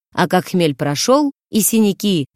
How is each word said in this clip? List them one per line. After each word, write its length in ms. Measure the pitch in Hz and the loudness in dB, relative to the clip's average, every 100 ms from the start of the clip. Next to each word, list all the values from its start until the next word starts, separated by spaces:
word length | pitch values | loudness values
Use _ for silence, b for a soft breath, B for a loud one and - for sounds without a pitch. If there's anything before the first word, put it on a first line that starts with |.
| _ | _
а 140 | - 175 | -4 0
как 220 | 185 - | 0 0
хмель 260 | 185 165 139 | 0 0 0
прошел, 560 | 143 143 - 277 285 - _ | -4 -2 0 2 0 -4 _
и 120 | 226 | -2
синяки 680 | 190 220 208 - 208 180 135 | 0 2 2 0 -2 -2 -2